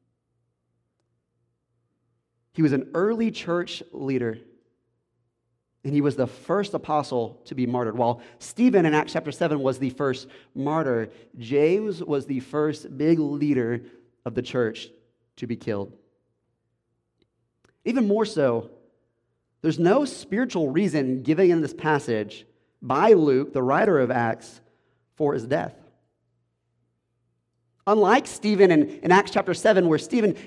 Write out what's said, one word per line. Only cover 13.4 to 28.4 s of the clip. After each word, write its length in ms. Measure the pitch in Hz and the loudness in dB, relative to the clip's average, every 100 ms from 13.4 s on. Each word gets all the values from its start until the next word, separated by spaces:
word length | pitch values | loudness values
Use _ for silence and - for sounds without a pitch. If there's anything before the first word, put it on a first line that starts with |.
| 147 135 117 120 - - _ _ - | -2 0 -2 -4 -10 -20 _ _ -8
of 100 | 117 | -8
the 60 | |
church 460 | 120 127 113 110 - _ _ _ _ - | -6 -4 -4 -4 -14 _ _ _ _ -14
to 60 | 120 | -10
be 80 | 117 | -8
killed. 360 | - 101 98 - _ _ _ _ _ _ _ _ _ _ _ _ _ _ _ _ _ _ | -6 -8 -8 -14 _ _ _ _ _ _ _ _ _ _ _ _ _ _ _ _ _ _
Even 240 | 226 247 208 | -4 0 2
more 180 | 208 214 | 2 0
so, 440 | 160 135 117 113 - _ _ _ _ _ _ _ _ | 0 0 0 -4 -16 _ _ _ _ _ _ _ _
there's 160 | 160 143 | -4 0
no 260 | 170 247 285 | 2 2 0
spiritual 640 | - - 202 254 180 147 | -6 -6 -4 -2 -2 -2
reason 540 | 151 202 151 131 131 | 0 0 0 -2 -2
given 260 | 131 156 185 | 0 2 4
in 120 | 165 | 4
this 120 | 143 | 0
passage 720 | - 151 147 - 110 104 - - _ _ _ | -4 -2 0 0 -4 -4 -12 -20 _ _ _
by 340 | 123 135 214 | -4 2 6
Luke, 380 | 202 151 131 147 | 6 6 2 0
the 120 | 139 | -2
writer 360 | 127 151 214 156 | 0 2 2 2
of 120 | 123 | 2
Acts, 500 | 123 117 113 - - _ _ _ _ _ - | 0 0 -4 -10 -20 _ _ _ _ _ -4
for 180 | 147 | -2
his 140 | 143 113 | -2 -2
death. 260 | 151 180 - - _ _ _ _ _ _ _ _ _ _ _ _ _ _ _ _ _ _ _ - | -2 -4 -10 -20 _ _ _ _ _ _ _ _ _ _ _ _ _ _ _ _ _ _ _ 0
Unlike 400 | 214 190 240 - | 4 6 4 2
Stephen 420 | - | -4